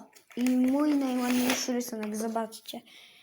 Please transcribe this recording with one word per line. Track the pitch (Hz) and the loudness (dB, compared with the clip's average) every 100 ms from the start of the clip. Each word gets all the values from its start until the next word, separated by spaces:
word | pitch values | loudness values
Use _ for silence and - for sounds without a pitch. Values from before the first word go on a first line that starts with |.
| - - - 233 | -10 -20 -12 -2
I | 254 | 2
mój | 254 254 277 302 | 4 4 4 4
najładniejszy | 285 262 247 247 247 247 247 - | 2 2 0 0 2 2 0 -2
rysunek, | 247 240 220 214 214 | -4 -4 -6 -6 -4
zobaczcie. | 226 226 220 - - 240 - - - - | -4 -2 -4 -8 -14 -16 -16 -20 -20 -20